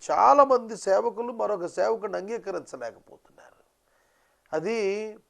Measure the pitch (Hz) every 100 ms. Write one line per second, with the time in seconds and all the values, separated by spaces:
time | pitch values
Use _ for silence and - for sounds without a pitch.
0 | - 156 226 277 277 254 226 220 196 196
1 | 233 202 240 233 208 202 170 - 202 226
2 | 202 180 190 226 202 175 131 135 117 98
3 | _ - _ _ - _ _ _ _ _
4 | _ _ _ _ - 156 180 226 196 202
5 | 220 214